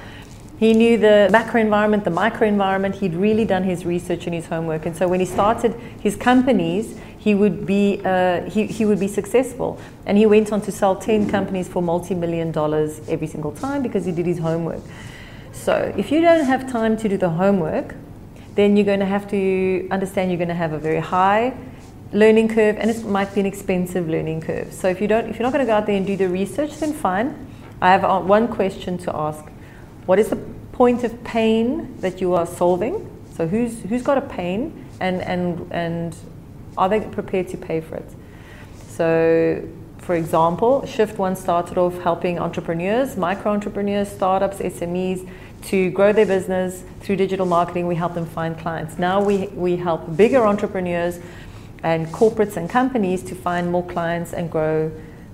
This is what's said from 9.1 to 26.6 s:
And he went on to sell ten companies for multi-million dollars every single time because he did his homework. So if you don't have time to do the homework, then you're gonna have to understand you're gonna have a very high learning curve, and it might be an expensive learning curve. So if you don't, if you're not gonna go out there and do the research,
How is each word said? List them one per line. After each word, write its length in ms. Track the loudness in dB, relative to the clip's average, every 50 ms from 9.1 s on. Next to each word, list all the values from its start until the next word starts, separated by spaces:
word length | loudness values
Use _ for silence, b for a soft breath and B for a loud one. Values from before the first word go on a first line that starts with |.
| -2 -4 -4 2 2 2 2 2 -4 -4 -4 -4 -4 B B B B B -2
And 100 | 2 4
he 80 | 6 8
went 300 | 8 8 6 6 4 -2
on 80 | -2
to 100 | -2 -4
sell 240 | -2 0 2 2 2
ten 320 | 0 0 0 2 2 2 2
companies 400 | 0 0 0 -2 -2 -4 -4 -2
for 140 | -2 -2
multi-million 720 | 0 0 0 -2 -2 -2 -4 -2 -2 -2 -2 -2 -2 -2
dollars 500 | -2 0 0 0 2 0 0 -2 -4 -10 -6
every 200 | -4 -4 -4 -4
single 260 | -6 -6 -6 -6 -6
time 300 | -6 -6 -6 -4 -2 -2
because 240 | -2 -2 -2 -2 -2
he 60 | -2
did 120 | -2 -2 -2
his 140 | -2 -2 -2
homework. 420 | -2 -2 -2 -2 -2 -4 -6 -8 -12 B B B B B B B B B B B B B
So 400 | -16 -6 0 0 2 2 0 -2 -2 -4
if 120 | -2 0
you 120 | 2 4
don't 240 | 6 6 6 6 4
have 260 | 2 0 0 -2 -4
time 240 | -2 0 2 2 2 2
to 80 | 0
do 120 | -2 0 2
the 100 | 0 0
homework, 640 | 2 2 4 4 4 2 0 0 -2 -4 -4 -6 -12 -16 -16 -18 -18 -18 -18 -20 B B B B 2
then 240 | 4 4 6 6 6
you're 80 | 4
gonna 180 | 4 2 2 2
have 240 | 0 0 -2 -2 -2
to 540 | -2 0 2 2 2 2 2 2 0 0 0 -2
understand 400 | -2 -2 -2 -2 -2 0 0 0
you're 80 | 0 0
gonna 160 | 0 -2 0
have 180 | -2 -2 -2
a 60 | -2 -2
very 220 | -2 0 0 0
high 520 | -2 0 2 2 4 4 4 4 2 0 -2 -6 B B B B B B B -18 -14 -4 4
learning 340 | 6 6 8 8 6 4 4
curve, 300 | 4 4 4 4 2 2
and 100 | 0 -2
it 160 | -2 -2 -2
might 300 | -2 0 0 -2 0 0
be 60 | 0
an 60 | 0
expensive 600 | 0 -2 -4 -4 -2 0 0 0 0 -2 -2 0 0
learning 320 | -2 -2 -2 -2 -4 -4
curve. 320 | -4 -4 -4 -4 -6 -8
So 160 | -8 -2 0 0
if 140 | 0 0
you 40 | 0
don't, 220 | 2 2 0 0 -2
if 100 | -4 -2
you're 60 | -2
not 80 | 0
gonna 140 | 2 2 2
go 80 | 2 2
out 100 | 2 2
there 120 | 2 0
and 100 | 0 0
do 100 | 0 0
the 140 | 0 0 0
research, 480 | 2 0 -2 -2 -2 -4